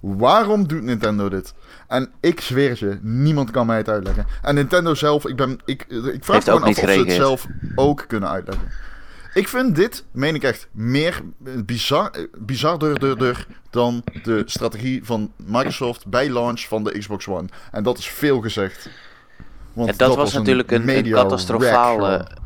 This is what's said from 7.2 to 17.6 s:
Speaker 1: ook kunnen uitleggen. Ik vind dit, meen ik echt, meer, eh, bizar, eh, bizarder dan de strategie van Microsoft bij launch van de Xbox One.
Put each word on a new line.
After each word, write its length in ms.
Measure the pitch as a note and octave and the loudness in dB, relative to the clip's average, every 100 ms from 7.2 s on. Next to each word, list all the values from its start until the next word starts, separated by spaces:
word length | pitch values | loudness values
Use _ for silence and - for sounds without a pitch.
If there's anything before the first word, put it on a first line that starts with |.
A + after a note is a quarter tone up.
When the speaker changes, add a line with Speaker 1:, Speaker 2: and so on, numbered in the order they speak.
| C3+ C3 - - D#2+ | 4 2 -4 -8 -6
Speaker 1:
ook 300 | G#2 C#3 C#3+ - | 2 2 2 -4
kunnen 200 | A2 F#2 | -4 -2
uitleggen. 400 | F#2 F#2 F#2 - - - - - - - | -4 -6 -6 -4 -6 -10 -14 -16 -18 -2
Ik 140 | F#3 G3 | -2 0
vind 280 | B3+ C4 D#3 | 0 0 2
dit, 280 | A3 - - | 2 0 -10
meen 240 | B2 C#3+ | -2 -2
ik 80 | D3+ | 0
echt, 260 | A#2+ A2+ - | 0 -2 -8
meer, 500 | G#2+ A2+ C3+ D#3+ - - - | -6 0 2 0 -2 -12 -14
eh, 80 | C3 C3 G2 | -10 -8 -6
bizar, 440 | A#2+ - C#3+ - | -4 0 0 0
eh, 120 | - E2 - | -6 -12 -12
bizarder 760 | G#2 B2+ D3+ E3+ D3+ C#3+ C#3 B2 B2+ B2 - - - | -8 -2 0 0 0 0 0 2 0 0 -8 -18 -6
dan 320 | A#2+ A#2+ A#2+ - - | 0 0 0 -6 -8
de 200 | A#2 A2 A2 | 0 0 0
strategie 580 | - A#2 G#2+ B2+ C3 | -4 -4 -4 -4 -4
van 280 | - A2+ G#2+ - | -2 -4 -4 -8
Microsoft 680 | F2+ A2+ C#3+ C#3+ B2 A#2+ G2+ | -4 -2 -2 -2 -4 -6 -2
bij 240 | A#2+ C#3+ | 0 0
launch 300 | A#2+ A#2+ A#2 | 0 0 -4
van 240 | - A2 | -4 -2
de 140 | G#2+ G#2 | -2 -4
Xbox 300 | G#2 G2+ - | -6 -8 -6
One. 200 | F#2 F#2 - | -6 -6 -12